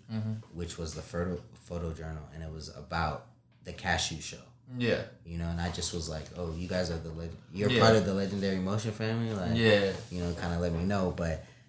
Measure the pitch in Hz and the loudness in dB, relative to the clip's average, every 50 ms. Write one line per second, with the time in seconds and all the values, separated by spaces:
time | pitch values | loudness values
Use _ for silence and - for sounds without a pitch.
0 | - - 110 110 110 110 110 110 110 - - 82 87 85 - - 85 80 73 76 | -10 -6 -4 -4 -2 -2 -4 -6 -8 -10 -8 -8 -8 -6 -6 -6 -6 -6 -6 -8
1 | - - - 85 87 92 90 82 - - - - - - 87 85 82 82 80 80 | -8 -6 -2 -2 -2 -2 -2 -4 -6 -10 -20 -18 -12 -8 -6 -4 -4 -4 -4 -6
2 | 80 78 78 78 76 73 - 80 80 80 78 80 76 - - - 76 76 85 82 | -6 -8 -8 -8 -10 -10 -10 -10 -10 -8 -8 -10 -10 -12 -12 -12 -10 -4 -2 0
3 | 80 78 76 - - - - - _ _ _ - - 87 82 - - 92 85 82 | 0 0 0 -4 -8 -14 -20 -20 _ _ _ -18 -14 -14 -12 -6 0 0 2 2
4 | - - 85 78 - - - - - - - - - - 127 123 120 113 101 - | 2 -2 -4 -6 -8 -10 -12 -12 -16 -20 -20 -20 -18 -10 -4 0 2 2 2 2
5 | - - - - - 85 85 85 85 85 85 85 85 87 85 87 82 - - 87 | 0 -6 -10 -16 -14 -8 -6 -4 -2 -2 -2 -2 -2 -2 -2 -2 -2 -2 -2 -2
6 | 80 80 80 78 76 - - 85 87 85 80 80 92 87 92 90 90 85 85 82 | -4 -4 -6 -8 -8 -10 -8 -6 -6 -4 -4 -4 -4 -2 0 0 0 0 -2 -4
7 | 78 82 80 80 85 82 82 - - - - 95 104 127 127 113 113 113 113 110 | -6 -6 -8 -8 -8 -8 -10 -12 -14 -10 -2 0 2 4 6 8 8 10 8 8
8 | 92 98 95 98 98 95 98 101 98 98 95 92 92 95 101 110 107 113 104 - | 6 4 2 0 0 0 0 0 0 2 2 2 0 0 0 0 0 -2 -4 -2
9 | 113 110 113 117 117 113 110 101 90 113 113 117 113 110 104 101 98 98 92 82 | -2 -2 0 0 0 0 -2 -2 0 2 4 6 8 8 8 8 6 4 0 -2
10 | - - 87 90 87 87 85 85 92 87 85 85 87 87 82 82 87 95 104 101 | -6 -8 -4 -2 -2 -2 -2 -2 -2 0 0 2 2 2 2 2 2 2 2 2
11 | 92 90 80 82 87 82 80 - - - - - - | 2 2 0 0 0 0 0 -2 -4 -12 -20 -20 -20